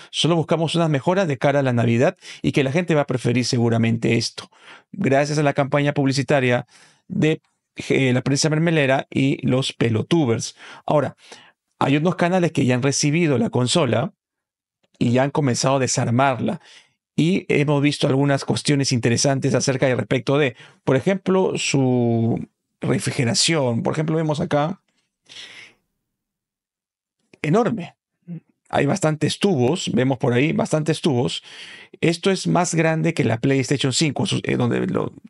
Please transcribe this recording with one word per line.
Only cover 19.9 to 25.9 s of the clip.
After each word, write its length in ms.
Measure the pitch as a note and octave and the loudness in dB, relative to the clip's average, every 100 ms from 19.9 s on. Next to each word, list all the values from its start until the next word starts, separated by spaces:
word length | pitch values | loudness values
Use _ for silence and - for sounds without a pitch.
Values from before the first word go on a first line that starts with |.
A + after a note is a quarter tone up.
respecto 420 | A#2+ G2+ C3 A2+ C#3 | 0 -2 -2 0 0
de, 200 | C#3 - - _ | 0 -4 -20 _
por 140 | - C3 | 0 2
ejemplo, 600 | F3+ G3 - F#3+ D#3+ C#3 | 2 -2 0 2 0 -2
su 880 | - C#3 B2+ B2 A#2+ A#2 A2+ - - _ _ - | -2 0 2 2 2 2 0 -2 -6 _ _ -8
refrigeración. 1040 | D#3+ G3+ - - A3+ - - D#3+ B2+ A#2 | -2 -2 -2 -2 -2 0 0 0 0 0
Por 80 | - | -2
ejemplo, 240 | D3+ D#3 D#3+ | -2 -2 -2
vemos 240 | D#3 D3 | -2 -2
acá, 420 | D3+ D3 D#3 G3 _ _ _ _ _ - - - - _ _ | -2 0 -2 -6 _ _ _ _ _ -20 -20 -20 -20 _ _